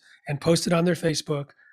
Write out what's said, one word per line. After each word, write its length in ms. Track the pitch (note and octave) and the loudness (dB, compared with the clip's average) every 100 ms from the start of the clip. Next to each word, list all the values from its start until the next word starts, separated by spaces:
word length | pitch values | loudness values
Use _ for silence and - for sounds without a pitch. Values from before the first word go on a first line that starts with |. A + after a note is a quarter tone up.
| _ - - | _ -14 -8
and 120 | C#3+ | -2
post 280 | E3 E3+ - | 2 2 2
it 40 | |
on 120 | E3+ | 2
their 100 | F3 | 2
Facebook 560 | E3 E3 D3 - C#3+ C#3+ _ _ | 0 -2 -2 -4 -6 -6 _ _